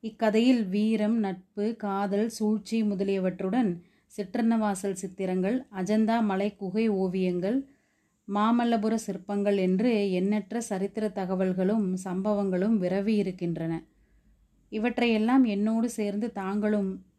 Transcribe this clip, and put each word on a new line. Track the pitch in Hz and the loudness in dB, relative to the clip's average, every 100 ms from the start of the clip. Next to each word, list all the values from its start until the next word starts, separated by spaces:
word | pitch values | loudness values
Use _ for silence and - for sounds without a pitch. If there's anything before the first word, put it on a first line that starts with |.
இக்கதையில் | 226 - 220 214 240 247 196 | -12 -2 2 4 4 4 2
வீரம், | 196 214 220 208 233 | 0 2 2 0 0
நட்பு, | 202 185 - - 214 226 | -2 -4 -10 -4 -4 -4
காதல், | 208 196 202 202 226 | -4 -2 0 0 -2
சூழ்ச்சி | - 214 214 208 226 | -2 0 0 -2 -2
முதலியவற்றுடன் | 214 196 196 196 185 180 190 233 220 170 - _ _ - | 0 0 -2 0 -2 -2 -2 0 0 -2 -10 _ _ -12
சிற்றன்னவாசல் | 202 220 226 226 214 196 196 | -6 0 2 2 0 -2 -4
சித்திரங்கள், | 190 190 190 190 185 185 247 - | -6 -8 -6 -2 0 0 -2 -6
அஜந்தா | 190 185 214 220 226 | -6 0 2 2 2
மலை | 214 190 202 208 | 2 0 -2 -4
குகை | 196 196 226 | -4 0 0
ஓவியங்கள், | 196 190 185 185 175 185 262 269 _ _ _ _ _ - | 2 0 0 0 0 0 -2 -4 _ _ _ _ _ -6
மாமல்லபுர | 202 220 240 233 233 220 | 0 2 2 2 2 0
சிற்பங்கள் | 226 220 185 - 202 202 196 | -2 -4 -10 -4 -2 2 2
என்று | 185 185 247 220 202 | 2 2 2 2 2
எண்ணற்ற | 180 190 214 196 226 | 0 2 0 -2 -6
சரித்திர | 226 190 196 220 214 | -4 -4 -4 -2 -4
தகவல்களும் | 202 185 185 185 185 185 220 196 185 | -4 -4 0 0 2 2 2 0 -2
சம்பவங்களும் | 190 185 196 208 202 180 202 226 | -4 -4 0 0 0 0 2 2
விரவி | 180 190 202 214 | 2 0 0 0
இருக்கின்றன. | 190 185 170 165 165 165 - _ _ _ _ _ _ _ _ | 0 -4 -4 -4 -4 -4 -8 _ _ _ _ _ _ _ _
இவற்றையெல்லாம் | 214 233 233 240 220 220 269 | -2 -2 2 2 4 4 6
என்னோடு | 247 202 208 226 233 | 4 2 0 0 -2
சேர்ந்து | 226 208 202 226 | -2 -4 -2 -4
தாங்களும் | 208 190 208 214 208 190 190 - | -6 -4 0 2 0 0 -6 -14